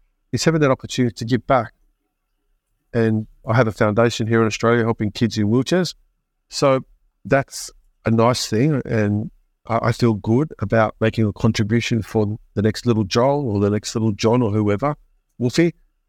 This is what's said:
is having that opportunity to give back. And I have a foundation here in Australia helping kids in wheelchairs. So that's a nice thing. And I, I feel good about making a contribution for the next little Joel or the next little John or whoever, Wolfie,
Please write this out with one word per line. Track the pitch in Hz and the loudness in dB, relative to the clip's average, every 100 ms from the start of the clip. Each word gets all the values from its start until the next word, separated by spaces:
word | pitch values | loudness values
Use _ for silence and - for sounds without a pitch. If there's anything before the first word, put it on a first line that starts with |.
| _ _ _ | _ _ _
is | 120 | -2
having | - 160 | 0 2
that | 147 | 2
opportunity | 131 - - 123 | 0 -4 -2 -2
to | - 113 | -2 -4
give | 123 - | -4 0
back. | 135 107 _ _ _ _ _ _ _ _ _ _ _ _ | 0 -2 _ _ _ _ _ _ _ _ _ _ _ _
And | 117 113 110 110 - - | -2 0 0 -4 -12 -2
I | 117 | 0
have | 113 | 0
a | |
foundation | - 107 104 117 - 110 | 2 0 2 2 0 0
here | 117 | 2
in | 113 | 2
Australia | - 117 120 | 0 0 0
helping | 113 113 107 | 0 -2 -4
kids | - 113 110 | -2 -2 0
in | 104 | 0
wheelchairs. | 120 131 180 170 - _ _ _ _ _ | 0 2 0 -2 -6 _ _ _ _ _
So | - 143 131 - _ _ _ | -2 0 0 -4 _ _ _
that's | 98 139 135 - - - _ _ - | -2 0 0 -10 -16 -18 _ _ -2
a | |
nice | 113 113 123 - | 2 2 0 -2
thing. | 107 143 147 | 0 0 0
And | - 113 104 104 110 _ _ _ - | -2 -2 0 -2 -4 _ _ _ -6
I, | 113 117 | -4 -2
I | |
feel | 117 120 107 | 0 0 0
good | 107 117 156 - | 0 0 -2 -6
about | 101 113 107 - | -2 2 0 0
making | 110 - 107 | -2 0 -2
a | |
contribution | - 117 107 104 117 - 117 | 0 0 0 0 0 0 -4
for | 92 113 104 107 - - | -2 -2 -2 -4 -8 -2
the | |
next | 104 98 120 | -2 0 0
little | 110 98 | 0 0
Joel | 117 131 143 135 | 2 2 0 -2
or | 101 | 0
the | 101 | 0
next | 104 - 120 | 0 -4 -2
little | 110 | -2
John | 101 113 120 | 0 0 2
or | 117 | 2
whoever, | 107 104 101 139 151 _ _ _ - | 0 0 0 -2 -6 _ _ _ -4
Wolfie, | 120 - 170 - _ _ | -2 2 0 0 _ _